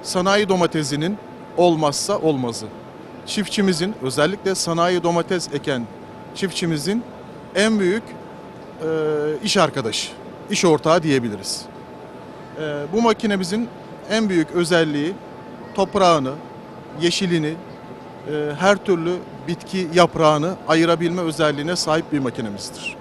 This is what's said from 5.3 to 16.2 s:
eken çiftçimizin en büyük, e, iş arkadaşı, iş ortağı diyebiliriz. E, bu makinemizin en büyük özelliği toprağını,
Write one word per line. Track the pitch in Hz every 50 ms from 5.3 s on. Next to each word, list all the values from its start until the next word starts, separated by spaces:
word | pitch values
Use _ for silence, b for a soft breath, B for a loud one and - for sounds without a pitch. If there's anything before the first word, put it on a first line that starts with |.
| 190 175 - - 135
eken | 143 139 - 139 127 117 104 - - - - - - - - -
çiftçimizin | - - 185 - - 185 170 165 147 143 170 202 233 240 - - - - - - - - - -
en | 175 202 220 226 208
büyük, | 190 175 190 233 -
e, | - - - - - - - - - - - - - - - 160 160 160 156 156 151 151 151 147 151 156 135 131
iş | 214 - 202
arkadaşı, | 170 143 113 143 120 113 104 - - - - - - - - - - -
iş | 208 - -
ortağı | 180 156 143 - 160 160 180 156
diyebiliriz. | 156 139 135 120 117 101 95 95 - - - - - - - - - - - - - - - - - - - - - - -
E, | 156 151 147 147 143 147 170
bu | 220
makinemizin | 233 226 - - - 214 202 190 185 165 196 220 240 226 - - - - - - - -
en | 196 220 226 202
büyük | 185 170 156 151
özelliği | - 175 175 156 180 170 165 156 147 143 143 165 196 - - - - - - - - - - - -
toprağını, | - 196 185 - 208 190 175 170 151